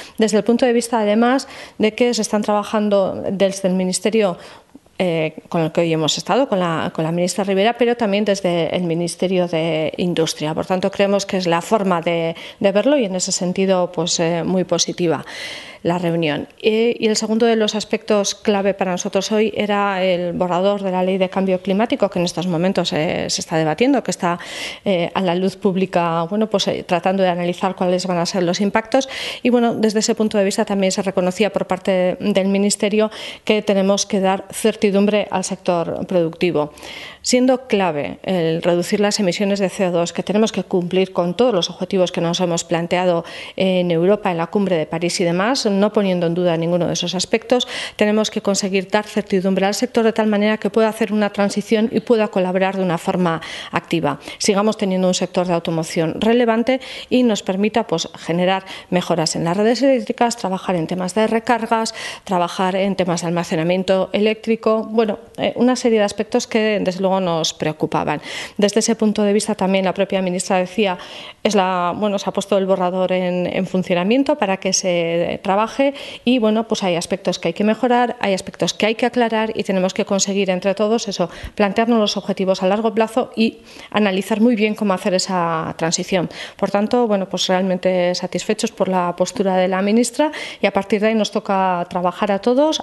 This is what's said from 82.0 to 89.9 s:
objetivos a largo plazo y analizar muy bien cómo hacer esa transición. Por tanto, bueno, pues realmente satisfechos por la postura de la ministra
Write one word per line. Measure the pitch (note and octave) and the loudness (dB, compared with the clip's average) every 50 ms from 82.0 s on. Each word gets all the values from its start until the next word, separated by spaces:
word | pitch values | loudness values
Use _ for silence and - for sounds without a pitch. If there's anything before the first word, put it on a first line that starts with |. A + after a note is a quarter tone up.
| G#3+ G3+ - | 2 2 0
objetivos | G#3 - - F#3+ - F#3+ F#3 F#3+ - F#3 | -4 -4 -4 -2 0 0 0 0 2 2
a | |
largo | F#3 G3 A3 A3 A3+ G3+ | 2 2 2 0 0 0
plazo | G#3+ A3 A3 - B3+ A#3 - - | 0 0 0 0 -2 -2 -2 0
y | - A3+ A#3 - - - - - - - - | 0 0 0 0 -4 -14 -20 -20 -20 -14 -4
analizar | - G#3 G#3+ G3+ F#3+ F#3+ G3+ - A3+ G#3 | 0 0 2 2 2 0 -2 -2 2 2
muy | A3 B3 B3 | 4 4 4
bien | G3+ G#3+ G#3+ G#3+ | 2 2 0 0
cómo | - G#3+ G3+ F#3 | 0 0 0 0
hacer | F3+ - G#3+ F3+ | 0 0 0 0
esa | F#3 - - F#3+ F3+ E3+ E3 E3 D#3+ E3 - - | 0 0 -2 -2 0 0 0 0 -2 -2 -4 -4
transición. | - E3 D#3+ D#3+ - F3+ - F#3+ F#3 E3 - - - - - - | -2 -2 -2 -2 -2 -2 -2 0 0 0 -2 -6 -12 -14 -14 -6
Por | - G3+ F#3+ | -4 -4 -2
tanto, | - G3+ G#3 G#3 A#3+ B3 A#3+ | 0 0 0 2 2 2 2
bueno, | A3 G#3 G3 F#3 | 2 0 0 -2
pues | - - F#3 - | -2 -4 -4 0
realmente | - F#3 F3+ F#3+ F#3+ F3+ F#3 - F#3 F#3 F3+ F3 F3+ F3+ | 0 2 2 2 0 0 0 0 0 2 2 2 0 0
satisfechos | - - F3+ - F3+ - - G#3+ - - G#3+ | -2 -4 -6 -6 -4 -2 -2 -2 -2 -4 -4
por | - - F#3+ | -2 -2 -2
la | F#3 F#3 F3+ F3 F3 F3 | 0 0 0 0 -2 0
postura | - F3+ - - - F#3+ F#3+ F#3 | 0 -2 -2 0 -2 0 2 2
de | F#3 F3+ | 2 2
la | F#3 F#3+ F#3 | 2 0 0
ministra | G3 G3+ | 0 2